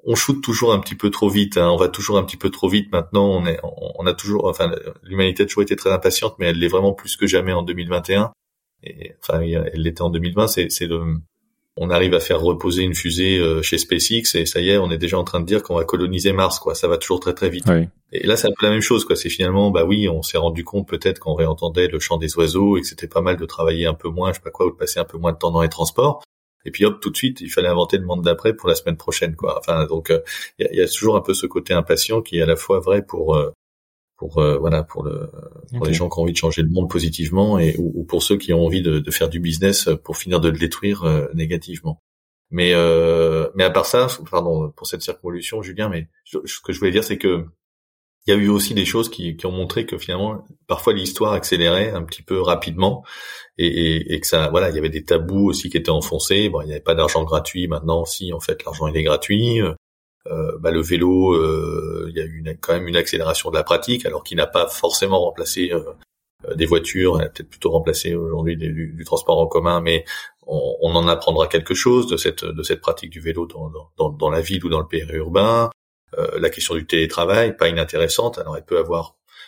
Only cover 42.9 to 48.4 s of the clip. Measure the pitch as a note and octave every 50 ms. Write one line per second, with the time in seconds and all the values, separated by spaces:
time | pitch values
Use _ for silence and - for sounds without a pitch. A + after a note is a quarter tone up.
42.9 | E2 E2 E2 E2 E2+ E2 E2 E2 D#2+ D#2+ D#2 - - F#2+ F#2 F#2 E2 F#2+ E2 -
43.9 | - B2 B2+ B2+ - - D#2+ - - F2 E2+ E2+ E2 D#2 D#2 D2+ - - - -
44.9 | - F2 - - F2 _ - F2 F2 F2 E2 - - A2 G2+ F#2+ F2+ G2 G#2+ G#2+
45.9 | F#2 E2 D#2+ D#2+ _ _ _ _ - - - - - - _ - F#2 F#2 G2+ F#2+
46.9 | F2+ G#2 G#2+ - G#2+ G2 - G2 F2+ E2+ E2 E2 _ _ _ _ _ _ _ _
47.9 | _ _ _ _ _ _ _ - G2+ G#2